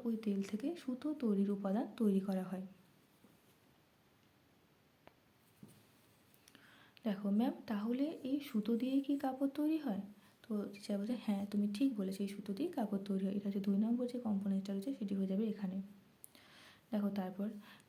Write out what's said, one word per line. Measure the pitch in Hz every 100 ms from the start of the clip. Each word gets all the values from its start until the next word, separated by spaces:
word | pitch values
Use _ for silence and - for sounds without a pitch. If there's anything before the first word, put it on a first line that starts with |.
ওই | 233 220
তেল | 214 196
থেকে | 196 208 285 339
সুতো | - 254 294
তৈরির | 302 226 196 202
উপাদান | 202 196 202 - -
তৈরি | 214 196
করা | 190 190
হয়। | 185 185 190 - - - _ _ - - - - _ - _ _ _ _ _ _ _ _ _ _ _ _ - _ _ _ - - - - - - - - - - - - - - - -
দেখো, | 220 196 208
"ম্যাম, | 202 254 320 -
তাহলে | 208 220 254 294 -
এই | 254 285
সুতো | - 214 208 233
দিয়েই | 254 269
কি | 277 285
কাপড় | 269 262 277
তৈরি | 285 302 320
হয়?" | 285 190 - - - - -
তো | 208
টিচার | 202 - - 202
বলছে, | 208 247
"হ্যাঁ, | - 196 202
তুমি | 202 208
ঠিক | - 277 214
বলেছো, | 190 190
এই | 196
সুতো | - -
দিয়েই | 196 339
কাপড় | 277 208 196
তৈরি | 196 190 190
হয়।" |
এটা | 202 202
হচ্ছে | 196
দুই | 196 196
নম্বর | 220 247 247
যে | 247
কম্পোনেন্টটা | 226 196 202 190 196
রয়েছে | 196 269
সেটি | 269 196
হয়ে | 196 190
যাবে | 196 220
এখানে। | 196 185 190 - - - - - - - - - - -
দেখো | 214 202
তারপর, | 202 185 185 208 214 - -